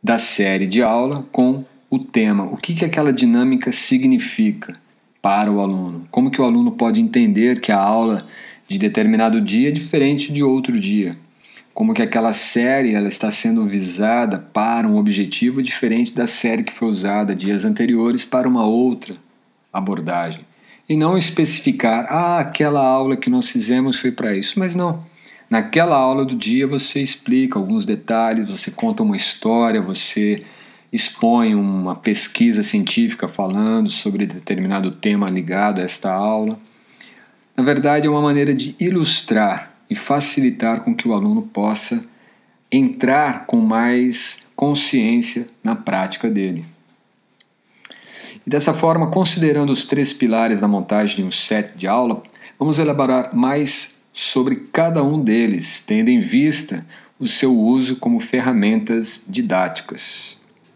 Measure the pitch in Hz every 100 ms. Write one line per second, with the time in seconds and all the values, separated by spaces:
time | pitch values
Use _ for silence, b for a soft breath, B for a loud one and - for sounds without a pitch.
0 | - 117 - - 98 95 95 104 117 117
1 | 127 143 135 - 127 139 - _ _ 131
2 | - 117 107 101 95 101 - 165 170 160
3 | 147 123 120 120 123 127 123 123 - 127
4 | 131 127 - - 107 - - - _ _
5 | _ _ 98 101 107 104 98 95 90 85
6 | 82 - 131 135 123 120 120 110 117 110
7 | 113 123 113 101 117 120 - 101 98 110
8 | 113 104 - B B B _ 98 104 107
9 | 107 110 113 110 101 107 139 147 - 156
10 | 139 143 147 147 139 131 131 117 98 104
11 | 92 82 - B B B B - 110 110
12 | 113 117 113 107 - 120 120 135 127 107
13 | 101 - 110 104 113 113 107 98 92 87
14 | 107 120 113 95 - 104 110 117 110 107
15 | 104 98 95 - 120 135 127 - 120 113
16 | 117 - 117 - 120 110 104 - 117 101
17 | 98 101 104 92 95 101 107 107 117 117
18 | 117 123 - 127 127 123 110 113 127 117
19 | - 87 _ _ _ _ _ 95 95 92
20 | 80 87 85 82 - b b b _ 156
21 | 156 190 170 - 156 - - - 117 117
22 | 117 160 175 175 165 - 151 143 131 131
23 | 135 131 123 127 120 127 107 123 135 127
24 | 127 120 110 98 104 - 185 175 175 165
25 | B B B B B 226 - 160 170 143
26 | 131 135 131 123 107 123 135 139 - 143
27 | 135 - - 127 131 113 95 110 98 104
28 | - 113 113 113 101 95 - - 113 107
29 | 110 98 - - 110 117 117 110 92 92
30 | - - 104 104 B B B B B 113
31 | - - 113 120 113 104 101 95 92 87
32 | - 104 - - 120 107 104 107 92 -
33 | 117 - 90 - 95 95 110 113 104 -
34 | 107 98 98 87 - 95 95 98 95 90
35 | 107 104 98 92 82 92 104 95 90 -
36 | 98 95 104 110 107 110 - b b b
37 | b b b b b - 131 147 147 151
38 | 151 147 147 143 143 135 135 - 170 185
39 | 156 - - 107 104 92 - _ _ 104
40 | - 139 143 - 127 - 113 113 113 117
41 | 117 110 104 110 107 - 107 107 - 117
42 | - b b b b b _ 135 131 -
43 | 123 139 147 123 - 120 110 110 120 123
44 | 127 117 - - - - 143 143 - 135
45 | 110 117 117 123 120 _ - 220 - 196
46 | 95 - 117 101 95 - 82 - _ _
47 | _ _ _ _ _ _ _ B B B
48 | B B B B - 143 147 - 165 165
49 | 160 190 180 - 160 147 143 127 - 143
50 | 135 - 120 113 113 104 104 101 92 104
51 | 104 104 92 - - 107 104 - 92 113
52 | 120 110 - B B B 147 151 151 143
53 | 131 127 123 117 127 143 143 - - -
54 | _ - - 131 131 135 - - 165 165
55 | 139 151 123 110 117 92 82 - - 107
56 | 113 123 98 131 151 151 - - - B
57 | B _ 127 - 135 120 110 131 127 127
58 | 120 117 - 127 127 117 101 110 107 113
59 | 107 - - 98 117 92 92 - - -
60 | - - - - _ _ _